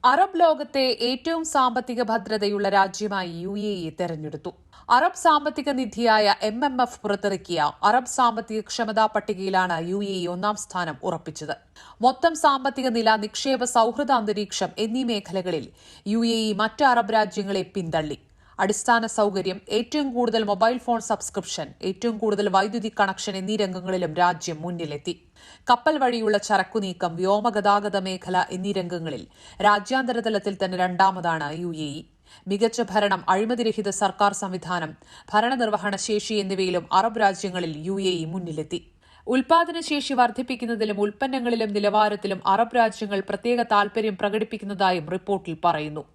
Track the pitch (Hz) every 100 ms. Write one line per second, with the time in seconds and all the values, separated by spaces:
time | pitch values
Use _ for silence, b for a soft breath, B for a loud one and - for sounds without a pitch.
0 | 254 285 392 370 339 302 285 277 254 233
1 | 240 254 330 330 320 285 254 240 247 240
2 | 226 220 190 214 202 202 202 202 196 -
3 | 214 196 180 170 180 202 208 190 160 156
4 | 175 156 151 147 185 - _ b b 240
5 | 339 - 330 302 294 302 285 262 240 214
6 | 233 214 208 - 214 220 285 254 240 -
7 | 208 202 202 196 - 170 147 - 202 240
8 | 247 - 240 220 - 220 208 - 220 214
9 | 220 214 208 185 190 185 185 165 165 196
10 | 202 190 170 180 208 208 - 180 170 139
11 | 185 165 165 151 151 - _ B B B
12 | 240 262 339 320 294 269 262 269 254 226
13 | 220 220 214 - 277 262 247 240 226 226
14 | 285 247 214 202 202 - 180 - 220 240
15 | 240 214 - 185 180 165 - B B B
16 | 196 220 233 226 220 202 214 - 277 240
17 | 214 220 208 - 196 190 - 196 165 160
18 | 151 139 _ b b b 202 - - 233
19 | 220 - 202 190 185 190 - 208 240 302
20 | 277 240 240 226 208 196 226 247 - 233
21 | - 214 - 202 - - 147 - 180 190
22 | 233 220 220 202 208 190 208 226 214 -
23 | 196 185 - 190 190 214 196 185 180 185
24 | 165 156 175 170 - 156 170 170 165 147
25 | - 170 _ B B B - 240 311 302
26 | 254 240 214 208 - 202 185 226 196 175
27 | 175 170 185 208 233 208 202 202 202 196
28 | 185 185 - 180 - 185 196 196 175 175
29 | 160 - - B B B 202 202 202 262
30 | 247 233 220 202 202 190 190 180 185 180
31 | 190 185 170 160 143 160 175 156 151 147
32 | - _ b b - 196 226 226 233 202
33 | 202 185 - 190 220 240 226 214 202 190
34 | 196 - 202 202 196 180 160 180 156 -
35 | B B - 208 233 262 226 208 202 196
36 | - 214 - 214 190 190 185 180 165 190
37 | 220 220 202 190 196 180 170 151 170 196
38 | 190 180 160 185 175 156 151 170 - _
39 | b b - 254 254 330 339 330 330 294
40 | 277 254 240 240 247 247 233 226 214 202
41 | 208 - 269 262 240 233 220 202 202 214
42 | 214 202 196 190 - 196 233 240 226 -
43 | 214 196 190 202 233 240 233 208 208 233
44 | 214 190 208 214 214 220 202 190 190 180
45 | 156 185 202 190 175 156 170 165 151 151
46 | -